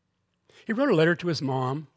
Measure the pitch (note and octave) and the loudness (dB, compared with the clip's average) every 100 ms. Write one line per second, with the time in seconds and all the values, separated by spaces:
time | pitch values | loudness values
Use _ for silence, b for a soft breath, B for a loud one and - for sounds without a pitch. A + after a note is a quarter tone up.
0 | _ _ _ _ _ b b A3 C#4+ E3 | _ _ _ _ _ b b -2 2 4
1 | D#3+ E3+ F3 D3+ C3+ C3 B2+ C#3+ D3 | 4 2 -2 -4 -2 -2 -2 -4 -10